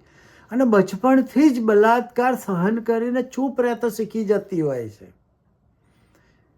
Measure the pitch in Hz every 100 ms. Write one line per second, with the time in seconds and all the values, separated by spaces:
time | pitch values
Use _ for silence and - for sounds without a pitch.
0 | _ _ _ _ _ 240 247 202 185 190
1 | 254 262 - 254 302 247 220 208 226 240
2 | 233 - 254 254 - 180 190 226 226 226
3 | 240 254 254 254 269 247 240 226 233 220
4 | 214 226 202 196 - 170 147 127 110 -
5 | 95 _ _ _ _ _ _ _ _ _
6 | _ _ _ _ _